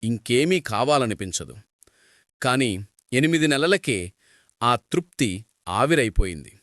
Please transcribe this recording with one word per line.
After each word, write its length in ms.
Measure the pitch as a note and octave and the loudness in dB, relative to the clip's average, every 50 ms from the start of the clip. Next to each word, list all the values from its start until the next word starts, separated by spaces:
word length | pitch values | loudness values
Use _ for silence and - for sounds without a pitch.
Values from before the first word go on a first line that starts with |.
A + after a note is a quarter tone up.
| - | -2
ఇంకేమీ 560 | A2 A#2 A2 _ - A#2+ B2 D3 E3 F#3 F#3 | -2 -4 -4 _ 0 2 2 2 2 0 -2
కావాలనిపించదు." 960 | D3 - A2 G#2 A#2+ C3+ D3 C#3+ C3 A2+ G#2 - G2 F#2+ F2 - E2 C2 B1 G#2 - _ _ _ _ _ _ _ _ _ _ _ _ _ _ _ - | -2 -4 -2 -2 0 2 2 2 2 0 -4 -6 -8 -8 -8 -10 -10 -10 -18 -20 -20 _ _ _ _ _ _ _ _ _ _ _ _ _ _ _ -2
కాని 360 | C3 B2+ C3 C3+ A#2+ G2 F#2 G2+ - _ _ _ _ - | -2 0 2 0 0 -2 -4 -8 -14 _ _ _ _ 0
ఎనిమిది 340 | B2+ C#3+ D#3 E3 D#3+ D3+ D#3 | 2 2 2 2 2 2 2
నెలలకే 680 | C#3+ C3+ D3 E3+ G3 F#3+ - - B2 G2 F2 F#2 - _ _ _ _ _ _ _ _ _ - | 2 2 2 2 2 0 0 -2 -2 -2 -4 -8 -12 _ _ _ _ _ _ _ _ _ 0
ఆ 120 | A#2+ B2 | 2 2
తృప్తి 680 | A#2 _ _ - F3+ F3 _ _ - C#3+ A2 F2+ G2 A2 _ _ _ _ - | 0 _ _ -6 -6 -6 _ _ -4 -2 -2 -2 -6 -10 _ _ _ _ -6
ఆవిరైపోయింది. 920 | F2+ G2+ B2 C#3+ E3 D#3 B2+ A2 F#2+ - A2 F#2+ F2 D2+ C2+ A1+ - - | 0 0 2 2 2 2 2 0 2 0 0 0 0 -10 -12 -16 -20 -20